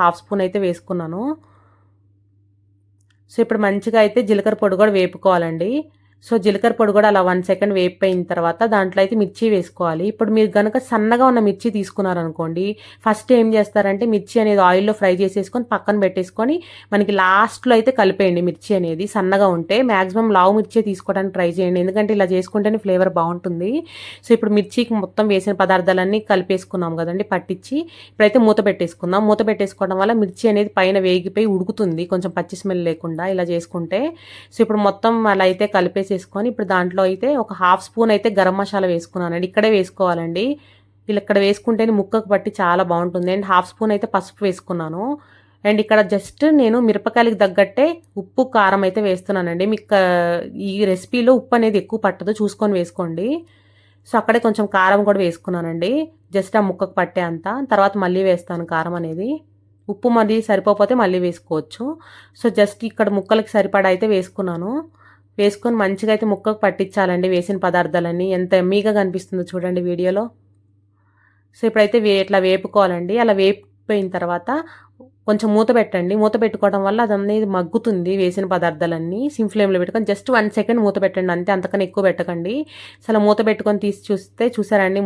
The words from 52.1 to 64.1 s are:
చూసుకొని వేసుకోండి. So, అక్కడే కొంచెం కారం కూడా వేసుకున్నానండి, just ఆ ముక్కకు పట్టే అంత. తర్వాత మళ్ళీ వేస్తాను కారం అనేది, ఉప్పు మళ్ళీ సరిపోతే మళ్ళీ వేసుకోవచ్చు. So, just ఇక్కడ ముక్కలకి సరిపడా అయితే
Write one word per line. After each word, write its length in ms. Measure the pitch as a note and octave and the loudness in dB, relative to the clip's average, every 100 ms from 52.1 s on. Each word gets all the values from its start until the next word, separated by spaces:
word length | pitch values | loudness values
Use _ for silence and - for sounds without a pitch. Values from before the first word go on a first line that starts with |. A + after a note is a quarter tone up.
| F3+ F3+ G#3+ | -2 -4 -2
చూసుకొని 340 | G#3 - G#3+ F#3+ | -4 -2 -2 0
వేసుకోండి. 480 | E3+ - E3+ E3 G#3+ D#4+ E4 _ _ _ _ _ - | -2 -6 -8 -6 -4 -6 -8 _ _ _ _ _ -4
So, 60 | A#3 | -2
అక్కడే 180 | G#3 A#3 A3+ | 2 2 2
కొంచెం 180 | G#3 G#3 G3 | 0 0 2
కారం 240 | F#3 G3+ G#3 | 4 4 4
కూడా 100 | G3 F3+ | 2 0
వేసుకున్నానండి, 680 | E3+ - F3+ E3 E3 F3+ C#4 D#4+ _ _ G3 | -4 -6 -6 -4 -4 -2 -2 -4 _ _ -4
just 180 | F#3+ A3 | 0 0
ఆ 20 | G3 | 0
ముక్కకు 240 | F#3 F#3 F#3+ | -2 -4 -2
పట్టే 240 | F3 F#3+ F3 | -2 -2 -4
అంత. 180 | E3 F3 A#3+ C4+ | -6 -8 -8 -2
తర్వాత 240 | G3+ G3 G3+ | 2 2 0
మళ్ళీ 180 | F#3 F3+ F#3+ | -2 0 0
వేస్తాను 340 | F3 - F3 E3+ | 0 -2 -8 -4
కారం 220 | E3 E3 F3 | -4 -4 -6
అనేది, 280 | E3 D#3+ A3 D#4 - _ _ _ - | -6 -6 -6 -8 -12 _ _ _ -12
ఉప్పు 160 | G3+ B3 A#3 | -4 0 2
మళ్ళీ 180 | G#3+ A3 A3 | 2 0 0
సరిపోతే 440 | G3 F#3+ G3+ G3+ B3+ | 0 2 2 2 2
మళ్ళీ 160 | G3+ F#3 F3+ | 2 0 -2
వేసుకోవచ్చు. 560 | F3 - D#3 D3+ - B3 D#4+ - - - - | -6 -6 -6 -6 -10 -10 -10 -16 -20 -20 -6
So, 80 | A#3 G#3+ | -2 2
just 200 | G3+ - A3+ | 0 0 -8
ఇక్కడ 160 | - G#3 G3+ | -2 -2 -2
ముక్కలకి 340 | F#3 G#3+ - A3 | 0 0 0 -2
సరిపడా 320 | G3 G3+ F#3+ | 0 2 2
అయితే 140 | F#3 G#3+ | 2 0